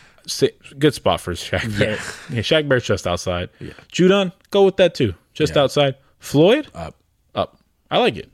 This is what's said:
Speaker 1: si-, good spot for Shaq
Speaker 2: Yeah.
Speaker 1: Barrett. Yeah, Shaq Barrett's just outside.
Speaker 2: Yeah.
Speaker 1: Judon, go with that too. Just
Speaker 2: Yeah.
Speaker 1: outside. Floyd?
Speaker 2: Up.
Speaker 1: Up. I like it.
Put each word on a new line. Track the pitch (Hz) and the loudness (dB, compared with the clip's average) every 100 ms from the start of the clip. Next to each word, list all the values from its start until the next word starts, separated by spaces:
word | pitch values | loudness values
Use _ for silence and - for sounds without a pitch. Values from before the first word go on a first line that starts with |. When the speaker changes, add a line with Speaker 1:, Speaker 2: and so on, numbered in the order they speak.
| - _ - | -20 _ -12
Speaker 1:
si-, | - 143 - - 139 | -2 -2 -2 -20 0
good | 151 | 0
spot | - - 85 | 0 -2 -2
for | - | -4
Shaq | 87 - 92 117 | -8 -4 -4 -4
Speaker 2:
Yeah. | 104 | -2
Speaker 1:
Barrett. | 120 107 - - - | -2 -2 -8 -14 -10
Yeah, | 117 | -6
Shaq | - 160 147 | -2 -2 0
Barrett's | 131 - | 0 0
just | 101 - | -2 -2
outside. | 87 - 87 90 - | -4 -4 -6 -6 -12
Speaker 2:
Yeah. | - - - | -18 -18 -10
Speaker 1:
Judon, | - 180 196 185 - - | 2 4 4 0 -6 -4
go | 202 | 2
with | 196 180 | 2 4
that | 180 | 0
too. | - 117 87 _ | 2 -4 -4 _
Just | - 156 | -4 0
Speaker 2:
Yeah. | 156 | 2
Speaker 1:
outside. | 135 - 139 135 _ _ | 0 2 0 -2 _ _
Floyd? | - 139 170 269 294 | -2 4 4 4 0
Speaker 2:
Up. | - - - _ _ _ | -12 -14 -16 _ _ _
Speaker 1:
Up. | - 95 _ _ _ - | -6 -6 _ _ _ -4
I | 170 | 0
like | 233 107 | 0 -2
it. | - | -10